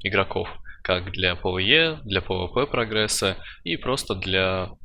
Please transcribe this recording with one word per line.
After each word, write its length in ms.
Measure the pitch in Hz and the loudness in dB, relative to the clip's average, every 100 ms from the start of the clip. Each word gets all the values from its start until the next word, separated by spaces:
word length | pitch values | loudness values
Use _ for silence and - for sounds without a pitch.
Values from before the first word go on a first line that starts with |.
игроков, 480 | 98 98 95 95 - - - - | 0 2 2 0 -4 -8 -12 -8
как 300 | - 90 90 | 0 0 0
для 240 | 98 92 90 | 0 0 2
П 120 | 95 | 0
В 100 | 92 | 0
Е, 420 | 95 151 165 156 | 4 4 4 0
для 160 | 110 95 | -2 -2
П 140 | - | 0
В 140 | 92 92 | -2 -2
П 180 | 123 143 | 0 0
прогресса 680 | 127 113 107 107 - 98 92 - - | 0 0 0 0 2 0 -2 -6 -12
и 120 | - 165 | -6 -4
просто 380 | - 135 - | -2 -2 -2
для 560 | 98 92 95 95 92 90 - | -4 0 2 2 0 -4 -8